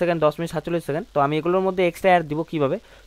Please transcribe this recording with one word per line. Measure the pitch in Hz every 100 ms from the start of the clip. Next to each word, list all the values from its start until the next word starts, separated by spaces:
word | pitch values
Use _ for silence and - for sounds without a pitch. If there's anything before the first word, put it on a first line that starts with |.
সেকেন্ড, | 175 170 151
দশ | 147
মিনিট | 170
সাতচল্লিশ | 156 151 170 160
সেকেন্ড। | 147 165
তো | 147 139
আমি | 156
এগুলোর | 160 185 190
মধ্যে | 190 180
extra | 170 190
add | 180 160
দিব | 151 170
কীভাবে, | 165 135 190 - -